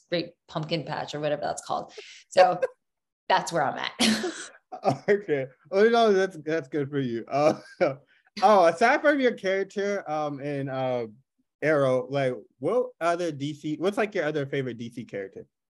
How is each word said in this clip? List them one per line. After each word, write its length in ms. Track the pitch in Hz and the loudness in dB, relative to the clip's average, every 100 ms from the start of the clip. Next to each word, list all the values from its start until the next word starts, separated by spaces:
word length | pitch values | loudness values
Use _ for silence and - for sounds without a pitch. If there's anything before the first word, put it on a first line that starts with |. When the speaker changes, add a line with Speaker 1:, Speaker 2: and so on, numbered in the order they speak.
| - | -6
Speaker 1:
Great 200 | 175 - - _ | -6 -6 -12 _
Pumpkin 360 | 165 151 165 156 | -8 -6 -6 -6
Patch 280 | 156 147 | -8 -8
or 60 | 147 | -6
whatever 220 | 151 147 | -4 -4
that's 220 | - - - | -4 -8 -6
called. 280 | 147 170 - - - - | -8 -8 -16 -20 -20 -2
So 300 | - 180 - 508 - _ | 4 6 4 -4 -8 _
<laughs> 360 | _ _ _ - | _ _ _ 0
that's 220 | 185 - | 0 2
where 120 | 165 | -2
I'm 140 | 131 - | -2 -2
at. 140 | - - | -6 0
<laughs> 340 | 226 214 349 - - - - - 196 135 - | 2 2 -2 -8 -14 -20 -20 -4 -2 0 2
Speaker 2:
Okay. 380 | 202 202 143 135 _ - | 0 2 -4 -4 _ -2
Oh 160 | 196 226 | 4 6
no, 240 | 233 226 | 6 4
that's, 260 | 190 190 160 | 4 2 -4
that's 240 | 147 160 139 | -4 -4 -2
good 220 | 156 139 | -4 -4
for 100 | 143 | -2
you. 240 | 127 117 - | -2 -4 -4
Uh, 300 | 139 151 - - - | 2 2 0 -6 -2
<laughs> 160 | 165 139 _ _ _ - | -2 -2 _ _ _ 2
oh, 240 | 202 202 170 | 6 8 6
aside 360 | 165 233 294 | 4 2 4
from 200 | 294 294 | 2 2
your 100 | 254 | 2
character, 720 | 151 185 196 190 202 202 202 - | 0 -2 -2 -2 -4 -4 -4 -4
um, 320 | 151 151 139 | -4 -4 -6
in, 260 | 143 139 139 | -6 -6 -4
uh, 380 | 131 127 123 113 107 _ _ _ - | -4 -2 -2 -6 -12 _ _ _ -4
Arrow, 460 | 147 147 131 127 123 | 0 2 2 0 -2
like, 240 | 139 131 120 - - | -2 -2 -4 -12 -6
what 280 | 147 240 247 - | -2 0 -2 -2
other 320 | 165 175 170 | -2 0 -2
D 220 | 143 143 | -4 -8
C, 240 | 139 151 147 | -6 -8 -4
what's, 180 | 180 208 | -2 0
like, 160 | 208 | -2
your 120 | 196 151 | -2 -2
other 200 | 151 139 | -2 -4
favorite 320 | 143 127 113 | -4 -6 -8
D 120 | 117 | -12
C 160 | - 107 | -12 -12
character? 400 | 101 95 - - _ _ | -10 -10 -14 -20 _ _